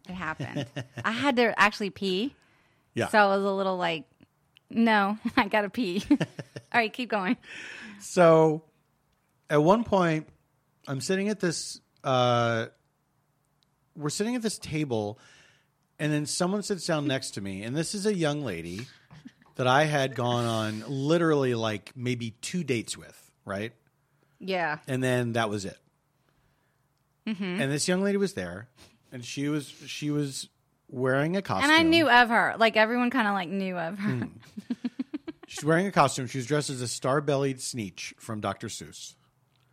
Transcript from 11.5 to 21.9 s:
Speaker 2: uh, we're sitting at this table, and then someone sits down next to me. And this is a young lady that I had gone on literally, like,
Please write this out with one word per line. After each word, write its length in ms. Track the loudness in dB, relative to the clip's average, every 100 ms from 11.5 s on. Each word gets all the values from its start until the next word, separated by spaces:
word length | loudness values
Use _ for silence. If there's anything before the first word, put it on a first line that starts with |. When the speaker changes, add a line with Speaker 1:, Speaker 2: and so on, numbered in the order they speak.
| -4 -8 -14 _ _
Speaker 2:
uh, 640 | 0 2 4 4 2 0 -4 _ _ _ _ _ _ _ _ _ _ _ _ -8
we're 140 | -6
sitting 260 | -4 -2 -2
at 60 |
this 160 | -4 -6
table, 580 | -6 -4 -2 -2 -4 -8 -18 -20 _ _ _ _ _ -6
and 120 | -2
then 120 | -2 -2
someone 360 | -2 -2 -2
sits 220 | -4 -6 -2
down 220 | -2 0
next 240 | 0 -2
to 100 | -8
me. 220 | -8 -6
And 120 | -4 -2
this 200 | -2 0
is 100 | 0
a 80 |
young 300 | 2 2 0
lady 440 | -4 -4 -6 -10 -12 -16 -20 -20 -20 _ _ 0
that 100 | 4
I 180 | 6 4
had 280 | 2 0 0
gone 300 | 0 2 0
on 380 | 0 -2 -4 -6
literally, 680 | -2 2 4 4 4 2 0
like, 360 | -2 -4 -8